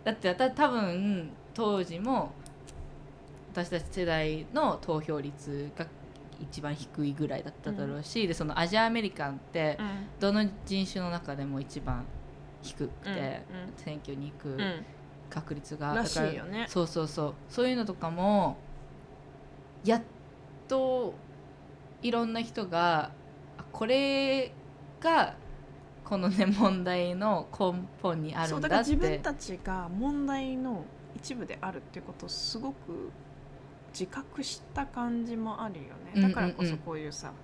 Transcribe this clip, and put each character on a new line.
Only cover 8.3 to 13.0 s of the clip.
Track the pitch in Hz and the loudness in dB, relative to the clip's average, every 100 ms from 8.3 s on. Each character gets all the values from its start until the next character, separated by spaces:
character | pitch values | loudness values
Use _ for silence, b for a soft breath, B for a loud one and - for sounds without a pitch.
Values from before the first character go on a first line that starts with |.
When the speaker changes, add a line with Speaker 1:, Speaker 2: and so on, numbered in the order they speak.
Speaker 1:
そ | 165 | 2
の | 156 - | 0 2
ア | 170 | 4
ジ | 214 | 6
ア | |
ア | 226 | 6
メ | 226 | 4
リ | 202 | 0
カ | - 143 | -2 -4
ン | 139 | -4
っ | |
て、 | - 170 156 175 | -4 2 2 2
Speaker 2:
う | |
ん。 | 208 196 202 - | -2 -4 -8 2
Speaker 1:
ど | 196 | 4
の | 208 208 196 - | 6 4 0 0
人 | 196 185 | 2 2
種 | 190 | 0
の | 180 | -2
中 | 170 - | -2 -2
で | 139 139 | -4 -2
も | 139 | -2
一 | 139 147 | -4 -4
番 | 131 123 139 - - - - - | -2 -2 -2 -8 -12 -14 -16 -14
低 | - - 123 | -12 -4 -4
く | |
て、 | - | -4